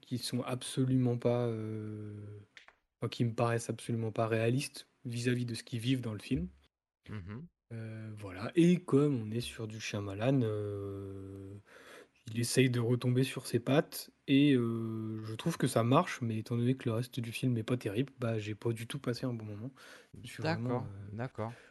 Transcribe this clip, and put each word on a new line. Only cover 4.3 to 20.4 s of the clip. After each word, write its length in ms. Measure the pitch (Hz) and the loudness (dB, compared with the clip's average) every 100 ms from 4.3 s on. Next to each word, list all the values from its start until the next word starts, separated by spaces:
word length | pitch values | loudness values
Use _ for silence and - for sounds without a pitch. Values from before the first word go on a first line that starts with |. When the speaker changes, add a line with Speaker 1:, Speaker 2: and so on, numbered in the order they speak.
| 113 113 131 147 - - _ | 4 4 2 -2 -10 -18 _
Speaker 1:
vis-à-vis 400 | 127 120 120 123 | -8 -2 0 0
de 100 | 120 | 0
ce 80 | 113 | -4
qu'ils 180 | - 117 | -6 -4
vivent 200 | 117 131 | 0 0
dans 140 | 113 | 0
le 60 | 104 | -6
film. 280 | - 135 180 - _ _ _ _ - | -2 -2 -2 -8 _ _ _ _ -12
Speaker 2:
Mhm. 360 | 107 87 107 175 _ _ | -10 -10 -12 -14 _ _
Speaker 1:
Euh, 360 | 117 110 110 110 104 | -12 -10 -10 -12 -12
voilà. 340 | 104 92 117 | -12 -8 0
Et 260 | 170 170 180 | 6 8 6
comme 400 | - 135 147 131 | 4 4 6 2
on 80 | 107 | 0
est 100 | 113 | -4
sur 260 | - - 113 | -4 -6 -8
du 100 | 110 | -8
Shyamalan, 600 | - 110 101 98 117 139 | -6 -4 -4 0 2 4
euh, 1120 | 113 107 104 101 101 98 98 98 98 98 98 101 - - - - - _ - | 2 0 -4 -6 -6 -8 -10 -10 -12 -12 -14 -16 -18 -20 -20 -20 -20 _ -8
il 100 | 110 | -4
essaye 320 | 120 - 131 | 2 4 6
de 80 | 120 | 4
retomber 460 | 117 123 123 123 | 2 2 4 4
sur 220 | 131 - - | 2 -2 -2
ses 120 | 117 | 0
pattes 520 | - 139 170 - - _ - | 4 4 2 -6 -14 _ 4
et, 260 | 139 147 | 6 8
euh, 680 | 131 117 113 113 110 110 110 | 6 4 0 -2 -4 -4 -6
je 100 | 110 | -6
trouve 240 | 110 - - | -4 -4 0
que 80 | 135 | 2
ça 160 | - | 4
marche, 380 | 117 135 185 - | 6 4 4 -2
mais 180 | 113 110 | -2 -2
étant 180 | 110 117 | -2 0
donné 200 | 120 131 | 2 0
que 120 | 123 | 0
le 60 | |
reste 240 | 113 120 - | -2 -2 -6
du 140 | 117 | -6
film 200 | 113 131 | -2 0
n'est 120 | 117 | 0
pas 120 | 107 123 | 0 -2
terrible, 360 | 113 101 139 - | 0 -2 -2 -2
bah, 180 | 123 113 | -2 -2
j'ai 160 | 104 | -4
pas 180 | 104 120 | -4 -4
du 140 | 113 113 | -4 -6
tout 140 | 143 | -6
passé 260 | 135 120 135 | -4 -4 -4
un 60 | |
bon 120 | 117 | -4
moment. 280 | 107 104 120 - - - - | -8 -10 -10 -12 -20 -20 -20
Je 60 | - | -18
me 60 | 113 | -14
suis 140 | - | -6